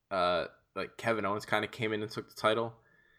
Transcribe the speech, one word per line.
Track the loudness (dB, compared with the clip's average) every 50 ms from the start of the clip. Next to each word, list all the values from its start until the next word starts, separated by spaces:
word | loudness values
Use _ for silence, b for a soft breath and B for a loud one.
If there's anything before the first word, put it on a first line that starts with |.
| _ _
uh, | 0 2 2 4 2 2 0 -4 -8 _ _ _ _
like, | -6 -6 -6 -8 -4
Kevin | 0 0 0 2 0
Owens | 0 -2 -2 0
kind | 0 0 0 0
of | -2 -4
came | -4 -2 -2 0
in | -2 -4
and | -4
took | -6 -10 -10 -10
the | -10
title, | 0 2 4 4 4 2 -2 -6 -12 b b b b b b b